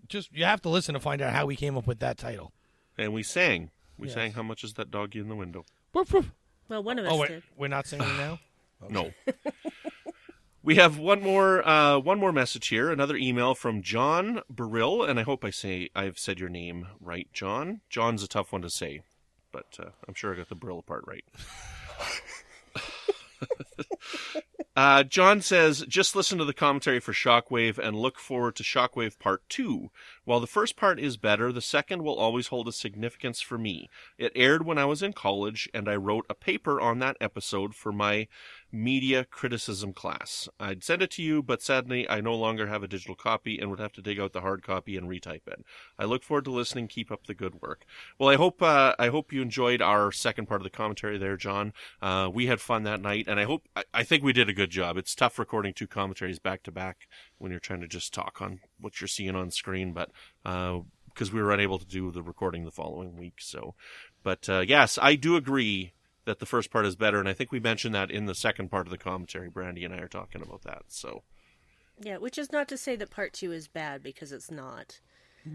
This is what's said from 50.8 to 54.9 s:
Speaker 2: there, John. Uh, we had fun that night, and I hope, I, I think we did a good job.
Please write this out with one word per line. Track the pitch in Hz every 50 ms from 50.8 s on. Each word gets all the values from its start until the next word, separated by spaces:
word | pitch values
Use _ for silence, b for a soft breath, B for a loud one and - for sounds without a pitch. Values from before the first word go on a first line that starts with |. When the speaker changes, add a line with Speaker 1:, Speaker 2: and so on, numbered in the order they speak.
| 110 107 104 - - 104 104 101
Speaker 2:
there, | 98 98 98
John. | 90 - 101 98 101 104 107 101 B B B B B
Uh, | - 98 92 95 95 92
we | 92 117 123
had | 123 123 107
fun | - - 120 110 107
that | 104 107 98
night, | 98 101 101 107 104 -
and | 104 104
I | 104
hope, | 110 156 160 - _ _
I, | 98 - -
I | - 113
think | 120 - 170 151 139
we | 139
did | 127 123 117 101
a | 98
good | 98 98 85
job. | 85 95 90 87